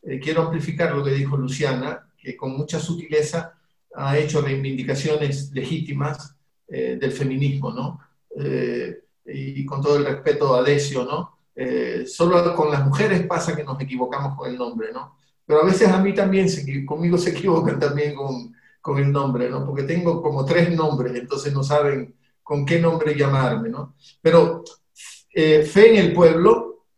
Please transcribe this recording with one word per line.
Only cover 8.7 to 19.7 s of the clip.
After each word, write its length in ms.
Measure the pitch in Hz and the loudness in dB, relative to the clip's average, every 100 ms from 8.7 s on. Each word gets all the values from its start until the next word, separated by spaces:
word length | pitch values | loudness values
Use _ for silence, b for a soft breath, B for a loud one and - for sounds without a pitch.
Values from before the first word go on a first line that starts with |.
| 120 - - _ _ | -4 -8 -12 _ _
y 400 | - 143 135 139 | -14 -10 -8 -8
con 160 | 135 139 | -8 -4
todo 160 | 143 147 | 2 2
el 80 | |
respeto 500 | 143 135 - 143 147 | 2 -2 -2 0 2
a 80 | 123 | 2
Decio, 420 | 131 143 143 135 123 | 4 2 0 -4 -4
¿no? 260 | 151 175 _ _ - | -6 -8 _ _ -10
Eh, 480 | 127 127 123 127 127 | -4 -2 -4 -4 -8
solo 440 | - 170 180 170 160 | 0 4 4 2 0
con 120 | 151 | 0
las 160 | 147 | 2
mujeres 400 | 139 - 214 185 - | 0 2 2 2 0
pasa 260 | 170 - | -4 -4
que 80 | 139 | -6
nos 180 | 143 123 | -6 -8
equivocamos 560 | 127 127 127 139 139 - | -8 -4 -4 -4 -6 -6
con 140 | 123 | -8
el 80 | 123 | -8
nombre, 300 | 120 113 110 | -8 -8 -10
¿no? 260 | 123 - _ _ _ _ | -10 -16 _ _ _ _
Pero 160 | 151 | 4
a 20 | |
veces 220 | 165 190 214 | 6 6 4
a 160 | 185 | 4
mí 100 | 196 | 2
también, 360 | 196 196 190 185 | 2 2 2 2
se 160 | 147 | -2
equi-, 200 | 139 139 | -4 -6
conmigo 320 | 135 151 170 170 | -6 -2 0 0
se 140 | 175 | 0
equivocan 480 | - 190 160 - 135 | -2 0 2 0 0
también 340 | 147 143 147 | -2 0 -2
con, 400 | 139 135 123 117 B B B | -4 -8 -8 -12 B B B
con 180 | - 139 | -6 0
el 140 | 139 | 0
nombre, 360 | 143 139 120 123 | 0 0 -2 -2
¿no? 160 | 135 | -4
Porque 200 | 139 | -6